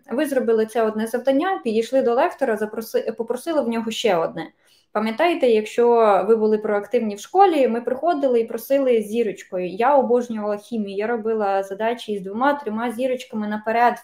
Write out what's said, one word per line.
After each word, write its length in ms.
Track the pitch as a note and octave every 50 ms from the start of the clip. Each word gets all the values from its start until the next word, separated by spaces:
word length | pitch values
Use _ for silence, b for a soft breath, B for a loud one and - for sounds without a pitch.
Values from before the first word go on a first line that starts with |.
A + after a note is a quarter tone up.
| _ -
Ви 140 | A3+ C4+ D#4
зробили 400 | - C4+ B3+ A3 A3+ A3+ A3 A3
це 180 | A3 - A#3 A3
одне 240 | G#3+ G#3 G#3+ A3
завдання, 540 | A3+ - A#3 A#3+ C4+ C4+ C#4 F4 F#4+ F#4+ F#4 -
підійшли 380 | A#3 G#3 A3+ A3+ - C4 C4+
до 120 | A#3 A#3 A#3
лектора, 420 | C4 D#4+ F4 - - C4+ A#3+ G#3+
запроси-, 560 | G#3 G#3+ G#3+ - A3+ A3 - - A#3 - -
попросили 500 | A3+ - A3+ A3 B3 A#3+ - E4+ D#4+ C#4+
в 60 | A#3+
нього 240 | A#3 A#3 A3+ G#3+ A3
ще 240 | A3 - - A3+ F3+
одне. 360 | E3 D#3+ - - E3 D#3+ - _ _ _ _ _ _ _ _
Пам'ятаєте, 560 | - G#3+ A3 A3 A3 D4+ E4 F4 E4 - C#4
якщо 400 | B3 A3 G#3+ G#3+ - - A#3+ A#3 A#3+ A#3+ A#3 A3 G#3 G3 F3+ F#3
ви 80 | G#3 A3+
були 220 | G#3+ G#3+ G#3+ G#3+
проактивні 580 | G#3+ G#3+ G#3+ G#3 G3+ G#3 - - A#3+ A3 G#3+ G3+
в 40 | G#3
школі, 480 | - - - F#4 G4+ F#4 D#4+ C#4+ B3+
ми 140 | A3 A3+ A#3+
приходили 580 | A#3+ A#3+ B3 B3 D#4 F4 E4 C#4 C#4+ C4 A#3+ A#3
і 60 | A3+
просили 560 | A3 - A3+ - - C#4 C#4 C4+ B3+ A#3+ A3
зірочкою. 640 | G3+ G3+ G#3+ A#3+ A3+ G3 F3+ - - - G3 F#3 F3+
Я 280 | F3 F3+ G3+ A#3 C4+ D4
обожнювала 640 | C4+ A3+ G#3+ A#3+ B3 A#3 A#3+ A3 G#3+ G#3 G#3 G#3
хімію, 400 | G3+ - - A#3+ A3 G3+ G3 G3
я 100 | G3+ G#3+
робила 560 | A3+ A#3+ A3 G#3 A3+ A3+ G#3+ G#3 G3 G3 G3 G3
задачі 540 | G3 G3 G3 A3 A3+ B3 B3 - A3 G#3
з 40 | G3
двома-трьома 680 | F3+ F#3+ G3+ A3+ C4 D4 C#4+ C#4 - G#3+ G#3+ A3 A#3+ B3
зірочками 560 | G#3+ A3+ C4 B3+ B3+ B3 - - A3+ G#3+ G#3
наперед, 460 | G#3 G#3+ G#3+ G#3+ A3 A3 A#3 A#3+ A#3 G#3+ -